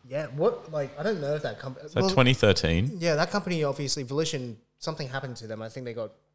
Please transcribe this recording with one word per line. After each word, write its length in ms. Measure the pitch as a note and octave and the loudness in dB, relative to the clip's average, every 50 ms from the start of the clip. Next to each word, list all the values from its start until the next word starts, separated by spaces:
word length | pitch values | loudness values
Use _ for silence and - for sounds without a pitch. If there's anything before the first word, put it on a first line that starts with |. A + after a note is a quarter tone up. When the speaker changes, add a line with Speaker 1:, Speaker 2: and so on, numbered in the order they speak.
| _ B2 | _ -6
Speaker 1:
Yeah, 160 | C3 D3 D#3 | -6 -6 -6
what, 440 | C3+ B2+ D3 E3+ A#3+ A#3 - - E3 D#3 | -4 -2 2 2 2 2 0 -10 -6 -4
like, 260 | D3+ C#3 B2+ - C#3+ | -4 -4 -4 -6 -4
I 40 | D#3+ | -2
don't 180 | A3 G#3+ E3+ | -2 -2 -2
know 140 | C#3+ C#3 D3+ | -2 -2 -2
if 80 | D#3 D3+ | -2 -2
that 160 | B2+ G#2+ - | -6 -6 -6
company 260 | - C3+ B2+ - - | -10 -10 -10 -10 -14
Speaker 2:
Is 80 | D3+ - | -4 0
that 160 | - F#3+ F#3+ | 2 2 4
twenty 240 | F#3+ F#3 B2+ B2 C3 | 6 6 6 6 6
thirteen? 640 | - - G#2+ F#2 - - E2 E2 E2+ A2 C#3+ A3 F3 | 6 6 6 6 6 4 4 4 4 2 0 -2 0
Speaker 1:
Yeah, 160 | E3 E3+ D#3 | 2 2 4
that 140 | D3 E3+ F3 | 2 2 0
company, 320 | - G#3 - F3+ F3 D#3+ D3+ | 0 -2 0 0 0 0 0
obviously, 400 | C#3 C3 - C#3+ C3 - D3+ C3+ | 0 0 -2 -2 -2 -2 -4 -4
Volition, 540 | A#2+ C#3 D3 D#3+ D3+ - C3+ B2+ A#2+ A2 - _ _ _ _ | -2 -2 -2 -2 -2 -2 -6 -6 -8 -10 -14 _ _ _ _
something 280 | - D#3+ D#3 D3+ D3+ | -8 -8 -6 -6 -8
happened 300 | B2+ B2+ C3+ C3+ B2+ A#2+ | -6 -6 -8 -8 -8 -10
to 100 | - A2+ | -12 -10
them. 140 | G#2+ A2 G#2+ | -10 -8 -8
I 80 | A2 A2+ | -8 -10
think 160 | - C3+ B2+ | -10 -10 -10
they 80 | A#2+ A2+ | -8 -6
got 180 | A#2 A2 G#2 - _ _ _ | -6 -8 -8 -10 _ _ _